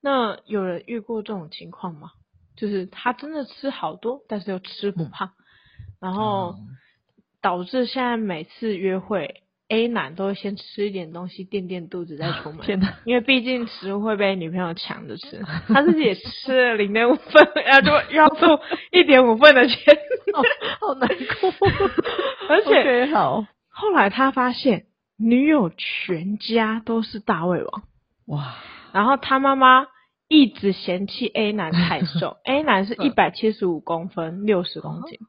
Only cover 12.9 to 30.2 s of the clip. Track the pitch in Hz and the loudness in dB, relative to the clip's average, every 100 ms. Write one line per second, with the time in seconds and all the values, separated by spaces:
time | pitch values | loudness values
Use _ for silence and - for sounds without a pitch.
12.9 | - - 247 233 262 233 254 233 - 185 | -4 -2 -2 2 0 0 -4 -6 -10 -8
13.9 | 202 220 208 202 190 160 180 180 170 - | -6 -4 0 0 -2 -6 -6 -6 -8 -10
14.9 | - - 110 - - 185 160 - 233 302 | -12 -12 -16 -16 -14 -10 -10 2 4 4
15.9 | 311 262 185 - - - 254 247 220 202 | 4 2 -2 -8 -14 -2 2 2 2 0
16.9 | 214 240 285 - 311 - - - 269 285 | 2 2 2 6 6 6 4 4 4 6
17.9 | 294 - 302 311 311 330 294 - - - | 2 0 4 4 6 4 4 0 -12 0
18.9 | 359 349 262 254 220 294 269 247 - - | 2 6 8 6 8 8 8 6 2 6
19.9 | 302 - 494 - 330 277 - - - 427 | 6 4 -6 -2 0 0 0 -6 -6 -6
20.9 | 269 262 - 427 - 370 - 392 - 392 | -2 -2 -2 -6 -2 -2 2 0 2 -2
21.9 | - - - 554 - 392 330 440 392 285 | 0 -4 -4 -6 -6 0 2 4 4 4
22.9 | 247 262 311 151 165 214 _ _ - 427 | 2 2 2 0 -2 -6 _ _ -6 0
23.9 | 339 202 208 269 269 247 247 294 196 _ | 2 2 2 0 0 -2 0 0 0 _
24.9 | _ _ _ 226 247 285 302 180 - - | _ _ _ 2 2 4 4 2 -4 -10
25.9 | - - 170 180 214 - 226 220 220 220 | -8 -6 -6 -6 -8 -2 -2 0 -4 -4
26.9 | 226 220 214 208 180 170 170 - - - | -4 -4 -8 -4 -2 0 -2 -4 -10 -16
27.9 | _ _ _ - 147 135 - - - - | _ _ _ -10 -10 -8 -14 -20 -20 -6
28.9 | 190 214 269 - 269 277 269 254 254 277 | 0 2 2 0 0 2 4 6 6 4
29.9 | _ _ _ | _ _ _